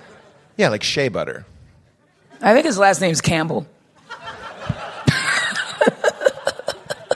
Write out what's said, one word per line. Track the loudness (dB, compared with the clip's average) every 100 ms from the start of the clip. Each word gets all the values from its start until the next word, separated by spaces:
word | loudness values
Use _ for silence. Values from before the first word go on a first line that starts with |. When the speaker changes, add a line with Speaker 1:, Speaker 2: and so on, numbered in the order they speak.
| -20 -20 -20 _ _ 0
Speaker 1:
Yeah, | 2
like | 2
shea | -2 0 0
butter. | -2 -4 -8 -14 -20 -20 _ _ _ _ _ _ 0
Speaker 2:
I | 4
think | 6 4
his | 4
last | 4 4
name's | 2 0
Campbell. | 0 0 0 -4 -6 _ _ _ -20 -16 -14 -14 -14 -8 -6 -6 -10 -2 0 0 0 -2 -2 -4 -6 0 2 2 -2 0 0 0 -4 -8 -10 -10 -12 -8 -6